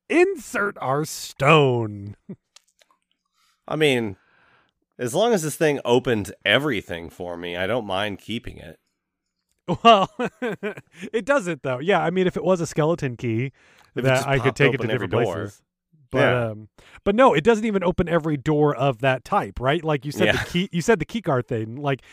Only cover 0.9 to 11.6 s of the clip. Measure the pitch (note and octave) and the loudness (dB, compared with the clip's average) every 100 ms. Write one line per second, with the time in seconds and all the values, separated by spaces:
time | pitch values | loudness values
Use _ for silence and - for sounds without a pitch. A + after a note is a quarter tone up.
0.9 | C#3+ D#3+ - - - C3+ D#3 C#3 A#2+ A2 | -2 -2 -8 -14 0 4 6 4 2 -2
1.9 | G#2 G2+ G2 - - _ _ _ _ _ | -8 -14 -16 -18 -20 _ _ _ _ _
2.9 | _ _ _ _ _ _ _ - D3+ D3+ | _ _ _ _ _ _ _ -8 0 2
3.9 | B2 A2 F#2+ _ _ _ _ _ _ _ | 2 -2 -8 _ _ _ _ _ _ _
4.9 | - B2 D3 A#3 G#3+ D#3 - D#3 C#3 - | -8 -4 0 2 2 -2 0 0 0 2
5.9 | B2 B2+ A2 G2+ - G2 A#2 D3 G#2 - | 2 4 -2 -4 -4 2 2 2 -4 -6
6.9 | E2+ E2+ - F2+ F2 F2 F2 F#2+ B2 G#2 | -10 -10 -12 -12 -10 -8 -4 -2 -2 -4
7.9 | F#2+ G#2 F#2+ - A#2 - C#2+ E2 D#2 _ | -4 -4 -6 -8 -10 -10 -16 -18 -20 _
8.9 | _ _ _ _ _ _ _ - E3+ A#3 | _ _ _ _ _ _ _ -8 2 6
9.9 | G#3 F#3 - A#3+ - B3 F#3 G#3 - - | 6 4 -4 -8 -6 -8 -6 -10 -12 -18
10.9 | - F#3+ A#3 F#3+ C#4+ F3 D#3 | -18 -8 -6 -2 -2 -2 -6